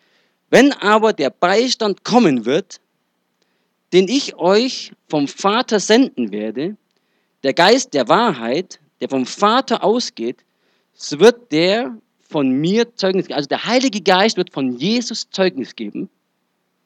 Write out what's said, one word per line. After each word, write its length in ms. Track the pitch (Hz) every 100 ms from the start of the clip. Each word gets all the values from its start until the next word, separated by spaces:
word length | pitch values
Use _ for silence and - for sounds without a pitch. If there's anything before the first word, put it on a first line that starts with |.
| _ _ _ _ _
„Wenn 240 | 190 277
aber 400 | 254 196 214 220
der 160 | 208 135
Beistand 760 | - 175 202 254 - 214 180
kommen 400 | - 226 196 127
wird, 380 | 110 156 - - _ _ _ _ _ _ _ _ _ _ _
den 160 | 180 190
ich 260 | 269 - -
euch 560 | 170 208 254 - - _ _
vom 220 | 156 143
Vater 500 | - 196 220 254 214
senden 540 | - 226 269 - 113
werde, 420 | 104 110 110 170 214 _ _ _ _ _ _
der 100 | 135
Geist 420 | 135 180 254 - 139
der 120 | 117
Wahrheit, 720 | 180 233 139 113 143 185 - _ -
der 100 | 123
vom 160 | 135 120
Vater 580 | - 202 240 269 226
ausgeht, 600 | 175 240 - - 117 - _ _ _ _ _
so 260 | _ - 143
wird 320 | 214 233 -
der 460 | 151 180 214 262 226 _ _
von 300 | _ 156 135
mir 440 | 131 165 220 233 -
Zeugnis 300 | 190 190 -
geben.“ 100 | 131
Also 140 | 143
der 160 | 139 185
Heilige 340 | 247 262 202
Geist 380 | 165 185 220 202
wird 160 | 175
von 240 | 147 131 123
Jesus 500 | 170 240 233 226 -
Zeugnis 440 | - 185 135 107 -
geben. 320 | 104 123 185 _ _ _ _ _ _ _